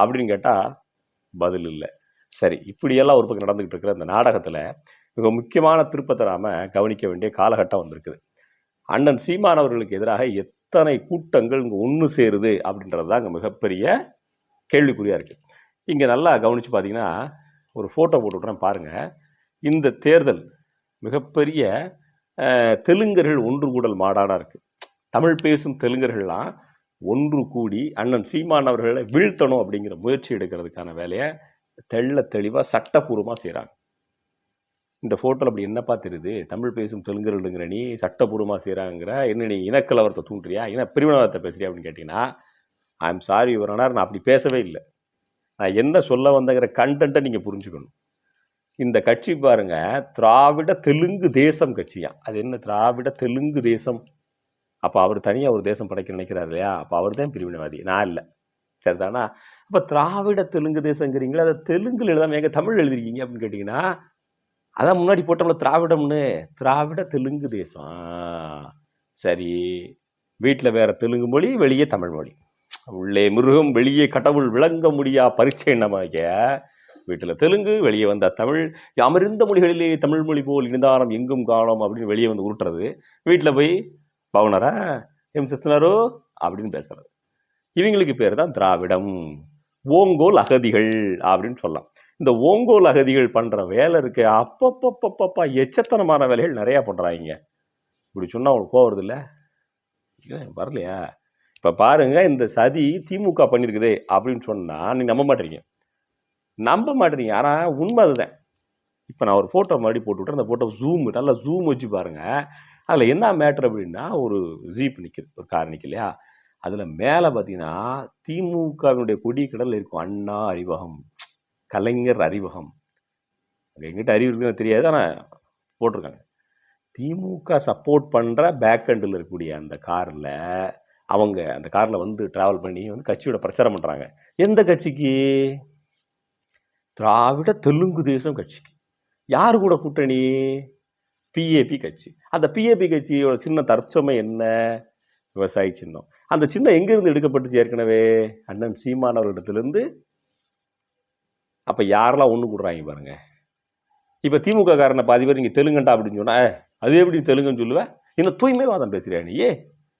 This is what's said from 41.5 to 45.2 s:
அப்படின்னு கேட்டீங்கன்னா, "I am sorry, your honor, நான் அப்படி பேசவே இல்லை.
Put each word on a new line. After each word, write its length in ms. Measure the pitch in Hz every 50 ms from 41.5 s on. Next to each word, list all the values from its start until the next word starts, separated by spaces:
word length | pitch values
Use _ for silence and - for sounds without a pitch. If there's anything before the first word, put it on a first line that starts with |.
| 82 90 98 92
அப்படின்னு 140 | 90 87 80
கேட்டீங்கன்னா, 480 | 85 78 80 80 76 80 104 123 135 - - _ _ _ _ _ _ _ _ _ _ _
"I 160 | - 82 82 87
am 60 | 92 - -
sorry, 220 | 98 107 123 127
your 200 | 120 107 104 101
honor, 60 | 104
நான் 180 | 107 127 131 127
அப்படி 240 | 113 92 101 101 95
பேசவே 420 | - - 131 131 - 143 127 127
இல்லை. 220 | 110 90 80 - - _ _ _ _ _ _ _